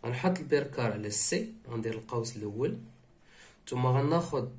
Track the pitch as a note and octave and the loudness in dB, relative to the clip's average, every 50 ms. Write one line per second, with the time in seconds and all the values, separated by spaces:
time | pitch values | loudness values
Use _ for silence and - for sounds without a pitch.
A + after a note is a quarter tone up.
0 | - A#2+ B2 - - F#3 F3+ F3+ D3+ - D3+ C#3+ C#3+ C#3 - - A#2+ A2 G#2 G#2+ | -4 -4 -4 0 2 2 0 0 0 2 2 2 2 0 -2 0 0 0 0 -2
1 | G#2 G#2 G#2 - - - E3+ F3+ A3+ - - - - - A#2 A2+ A2 A2+ A2+ A2 | -4 0 4 4 4 6 4 2 -2 -4 -10 -16 -12 -8 -6 -4 -4 -4 -4 -6
2 | - - B2 A#2 A2+ A2+ - G#2+ G#2+ G#2 G2+ A2 - - - - - - - - | -8 -4 -4 -2 -2 -2 -4 -4 -6 -6 -2 -2 -2 -2 -2 -4 -10 -16 -20 -20
3 | - _ - _ - - - - - - - _ _ - B2+ B2 B2+ B2+ B2+ C3+ | -20 _ -20 _ -20 -20 -20 -20 -20 -20 -20 _ _ -6 -2 0 2 4 4 4
4 | C#3 D3 D#3+ E3+ E3+ - - C3+ A#2+ - - | 4 4 4 2 2 2 -2 -2 -2 -4 -8